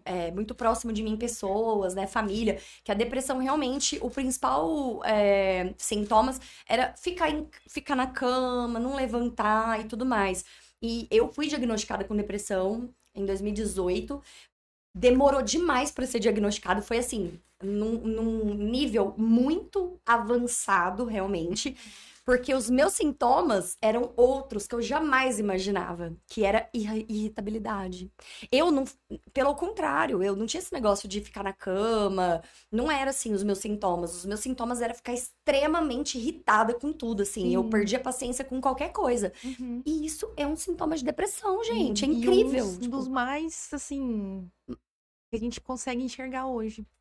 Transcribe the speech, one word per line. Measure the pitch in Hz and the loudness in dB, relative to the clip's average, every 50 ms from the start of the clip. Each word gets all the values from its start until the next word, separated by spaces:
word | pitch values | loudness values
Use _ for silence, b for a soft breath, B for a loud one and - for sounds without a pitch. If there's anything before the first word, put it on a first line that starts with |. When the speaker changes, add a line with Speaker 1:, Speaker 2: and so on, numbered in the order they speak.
| - | -8
Speaker 1:
é, | - 180 185 170 165 | -6 -4 -4 -4 -4
muito | 175 190 220 220 247 | -4 -6 -6 -6 -6
próximo | - 226 226 240 233 - 233 220 | 0 2 2 2 2 -2 -4 -4
de | 208 220 | -4 -2
mim | 214 220 214 | -2 -2 -2
pessoas, | 240 226 220 - - 196 190 214 226 226 220 208 190 180 180 | -4 -4 -4 -4 -4 -2 0 0 0 0 2 2 0 0 -2
né, | 190 196 196 | -2 -4 -2
família, | - 233 214 202 190 220 233 214 B B B B B B _ | -2 -2 -2 0 -2 0 0 0 B B B B B B _
que | - | -2
a | 208 | 0
depressão | 208 233 - - 262 262 - 269 262 | 0 0 0 0 -2 -2 -2 -2 0
realmente, | 262 262 285 302 285 247 262 285 277 - 302 - | 0 0 2 2 0 0 0 0 -2 -2 -2 -2
o | - 247 | -4 -4
principal, | - - 269 262 254 - - 254 254 285 320 330 320 294 277 254 220 - - | -4 -2 -2 -2 -2 0 0 0 2 2 2 2 0 0 -2 -2 -4 -2 0
é, | - 220 208 208 202 202 196 196 190 185 185 180 185 190 - | 2 2 4 6 6 6 4 4 2 2 0 -2 -4 -4 -6
sintomas | - - 220 208 208 202 220 214 233 262 262 254 B B B B B - | -4 -2 -2 -2 0 4 4 4 4 4 0 -4 B B B B B 0
era | 226 240 254 - - - | 2 2 2 0 -2 -6
ficar | - 359 359 359 330 302 | -6 -6 -2 0 0 0
em, | 294 302 311 - - - - - | 0 -2 -4 -8 -12 -20 -20 -12
ficar | - 294 - - 285 | -10 -10 -4 -2 0
na | 254 254 262 | 0 0 -2
cama, | 254 - 269 247 247 254 254 254 247 247 240 233 233 226 | -2 -2 0 0 2 2 0 0 0 -2 -2 -2 -2 -2
não | 240 254 277 | -2 -2 -2
levantar | 269 262 240 220 240 240 240 233 - 214 214 214 220 220 226 226 220 | -2 -2 -2 0 -2 -2 -2 -2 0 2 2 4 2 2 2 0 -2
e | 226 | -4
tudo | 220 - 214 254 | -6 -6 -2 0
mais. | 262 247 214 196 190 185 185 B B B B B B B _ | 2 2 2 2 2 0 -2 B B B B B B B _
E | - 233 233 233 226 - | -6 -4 -4 -4 -2 4
eu | - 220 - 233 | 4 4 4 4
fui | - - 302 294 | 2 -2 -2 -2
diagnosticada | 294 285 247 233 226 220 - - - 196 196 | 0 0 0 0 0 0 -2 -4 -4 -4 -4
com | - 214 | -2 -2
depressão | 208 202 - 196 208 - - 208 190 185 190 214 233 247 247 - _ _ _ _ | -2 -2 -2 -4 -6 -4 -2 0 0 0 0 0 -2 -6 -10 -12 _ _ _ _
em | - 196 | -4 -2
dois | 196 196 190 | -2 -2 -2
mil | 196 208 | -2 -2
e | 208 | -2
dezoito. | 202 220 208 - 190 185 180 180 214 220 - 190 190 B B B B B B _ _ _ _ _ _ _ _ - 180 | -2 -2 -2 -2 0 0 0 0 0 -2 -4 -8 -10 B B B B B B _ _ _ _ _ _ _ _ -4 4
Demorou | 180 247 247 262 277 285 277 277 | 6 6 8 8 8 6 6 4
demais | 247 208 - 330 359 330 277 254 277 285 | 2 2 0 2 2 2 2 2 0 0
pra | - - 254 254 | -2 -4 -4 -2
ser | - 233 | -2 0
diagnosticado, | 196 233 208 214 208 202 208 - - 180 185 208 | 2 2 2 4 2 0 0 -2 -2 0 0 0
foi | 202 - 233 233 | 0 0 -2 -2
assim, | 247 247 - 220 185 170 160 170 - _ _ _ | 0 -2 -2 -4 -4 -6 -8 -12 -18 _ _ _
num, | 185 196 202 208 214 220 233 226 | -6 -4 -2 -2 0 -2 -2 -2
num | 226 220 220 220 226 226 226 220 220 208 208 | -2 -2 -2 0 -2 -2 0 0 0 -2 -2
nível | 208 208 214 240 262 294 247 208 226 196 - - - | -2 -2 -2 0 0 0 2 2 2 0 0 0 0
muito | 220 226 226 240 254 277 320 370 - - - 403 370 359 - - _ | 4 4 6 6 6 4 2 -2 -4 -4 -2 -2 -2 -2 -6 -4 _
avançado, | - 233 226 214 214 240 247 240 240 - - - - 196 185 175 185 185 196 247 | 2 2 2 4 2 2 2 2 0 -2 -2 0 2 2 4 4 2 0 -2 -4
realmente, | 226 220 208 190 196 202 170 160 165 190 - - 277 B B B 214 B B B B B B _ | -2 -2 -2 -2 -2 -2 -2 -2 -2 -4 -4 -4 -6 B B B -20 B B B B B B _
porque | - 247 247 247 294 269 | 2 2 4 4 2 0
os | 262 226 226 | 0 2 2
meus | 247 254 294 392 - | 4 6 6 4 4
sintomas | - 392 302 269 - 277 240 262 320 359 311 220 190 175 - - - | 2 0 0 0 2 4 4 4 4 4 4 2 2 0 -2 -4 0
eram | - 214 220 240 247 240 - | 2 2 2 2 0 0 6
outros | - 240 247 269 269 269 - 220 208 - | 6 6 6 6 2 -4 -6 -6 -6 -6
que | - 247 | -4 -4
eu | 233 | -4
jamais | 233 202 269 302 320 302 269 262 262 262 240 208 | -2 0 0 0 2 4 4 4 4 2 2 0
imaginava, | 214 202 190 185 185 202 202 185 175 - 175 170 175 165 165 - _ - | 0 0 0 0 0 0 -2 -2 -2 -4 -6 -8 -8 -8 -10 -12 _ -10
que | - 220 208 | -2 0 2
era | 196 202 220 - - - | 4 4 2 0 -2 -4
irri-, | 240 208 208 220 220 220 220 | -4 -4 -2 -4 -4 -4 -4
irritabilidade. | 220 214 214 214 220 - 202 202 214 220 202 226 214 196 190 185 180 180 185 185 - B B B B B B B | -4 -4 -4 -4 -6 -6 -8 -6 -6 -6 -4 -4 -4 -4 -6 -6 -8 -10 -12 -16 -16 B B B B B B B
Eu | - 262 320 349 | 4 4 6 6
não, | 302 269 269 - - _ _ _ 214 - - - - | 4 2 0 -2 -8 _ _ _ -14 -14 -14 -6 -2
pelo | 277 262 277 294 | 0 2 2 2
contrário, | 285 349 359 453 440 330 294 277 302 330 285 254 180 185 | 0 -2 -4 -2 -2 -2 0 2 2 2 2 0 0 0
eu | 202 196 | 0 0
não | 196 220 | -2 -2
tinha | 226 - 349 | -4 -4 -6
esse | 370 - - | -6 -6 -6
negócio | 311 233 208 202 202 - 202 | 0 2 2 2 2 -2 -6
de | 190 208 | -6 -8
ficar | 202 - - 208 196 | -8 -8 -10 -8 -6
na | 196 190 | -6 -8
cama, | - - 196 185 196 202 226 226 214 208 196 190 190 185 175 170 165 B B B B B B | -6 -4 -2 -2 0 2 2 2 2 2 2 2 2 2 2 2 0 B B B B B B
não | - 220 254 302 | -2 0 0 2
era | 302 277 269 269 | 2 2 0 0
assim | 269 - - 233 214 | -2 -2 -2 -2 -2
os | 190 202 | 0 0
meus | 208 202 196 | 0 0 -2
sintomas. | - 220 208 208 208 190 175 175 175 170 170 | -2 -4 -4 -2 0 0 0 0 -2 -4 -6
Os | - - | -8 -6
meus | 196 208 214 | -6 -6 -4
sintomas | - 262 254 247 233 233 247 233 | -4 -6 -4 -4 -4 -4 -2 -2
era | 240 240 240 | -2 -4 -4
ficar | - - - 247 | -6 -6 -6 -6
extremamente | 247 - - - _ _ - 277 277 285 311 320 339 320 294 240 254 294 - - 254 | -6 -6 -10 -12 _ _ 2 4 4 4 4 2 2 2 0 0 -2 -4 -4 -4 -4
irritada | 220 277 - - - - 214 214 226 220 240 | -4 -4 -4 -2 2 4 6 6 6 4 2
com | 240 - 294 311 | -2 -4 -6 -6
tudo, | - - 226 233 196 | -4 -4 -4 -2 -2
assim, | 202 202 - 220 190 247 247 | -2 -2 -2 -2 0 2 2
eu | 247 233 | 2 2
Speaker 2:
Sim. | 220 | 2
Speaker 1:
perdia | 220 214 208 196 214 262 | 2 2 2 2 0 -2
a | |
paciência | 262 262 254 - 269 247 247 - 269 | -2 -4 -6 -4 -4 -4 -4 -6 -6
com | 262 254 262 | -6 -6 -2
qualquer | 254 277 262 262 285 359 - | 0 0 0 0 -4 -4 -2
coisa. | - 392 254 247 226 202 180 - - - | 0 2 2 2 2 0 -2 -4 -6 -10
Speaker 2:
Uhum. | 254 262 254 254 247 240 240 262 | -10 -8 -8 -8 -8 -8 -6 -4
Speaker 1:
E | 294 311 311 302 | -2 -2 -2 -2
isso | 311 - - - 440 - - | -4 -6 -6 -8 -8 -6 -4
é | 294 285 | -2 -2
um | 311 | -2
sintoma | 311 - 381 349 339 349 311 320 | -4 -4 -6 -4 -4 -2 -2 -2
de | 311 247 | -2 -2
depressão, | 269 - - 370 392 - - - 415 370 415 466 | -2 -2 -2 -2 -2 -2 -2 -2 -2 -2 0 0
gente, | 440 466 440 349 247 208 208 208 | 0 0 2 2 0 0 0 2
é | 269 | 2
Speaker 2:
E | |
Speaker 1:
incrível, | 302 233 233 247 - - 440 - 269 254 226 | 2 2 4 6 6 6 6 4 2 0 0
Speaker 2:
um | 196 180 180 | -2 -4 -4
Speaker 1:
tipo | 247 247 240 277 | -6 -4 -4 -4
Speaker 2:
dos | 262 262 | -4 -2
mais, | 262 262 240 254 277 302 320 320 - - - - - | -2 -2 -2 -2 -2 -4 -4 -6 -8 -10 -10 -10 -10
assim, | 285 - - 285 277 269 247 233 214 202 190 190 190 185 180 - _ _ - | -10 -8 -8 -6 -4 -4 -4 -4 -4 -4 -6 -8 -10 -12 -14 -16 _ _ -16
que | 247 - _ _ _ _ _ _ _ _ _ _ - | -16 -16 _ _ _ _ _ _ _ _ _ _ -6
a | 220 | -6
gente | 214 240 240 - | -6 -6 -8 -8
consegue | - - 262 240 - 269 247 240 | -10 -10 -10 -6 -6 -4 -4 -4
enxergar | 262 254 - - 262 262 254 262 262 262 | -4 -4 -6 -8 -10 -8 -6 -6 -4 -4
hoje. | 254 233 220 220 214 - 208 - _ _ | -4 -4 -4 -6 -8 -10 -16 -18 _ _